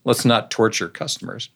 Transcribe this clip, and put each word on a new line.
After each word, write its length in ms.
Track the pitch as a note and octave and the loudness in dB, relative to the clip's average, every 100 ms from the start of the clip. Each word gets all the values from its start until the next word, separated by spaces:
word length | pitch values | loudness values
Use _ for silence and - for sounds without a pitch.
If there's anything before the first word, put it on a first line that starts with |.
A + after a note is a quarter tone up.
let's 200 | - A#2 | 0 2
not 280 | B2 A#2 - | 4 2 0
torture 360 | - A2+ - F2 | 0 0 0 -6
customers." 600 | - D#2 - - - - | -6 -8 -6 -10 -12 -14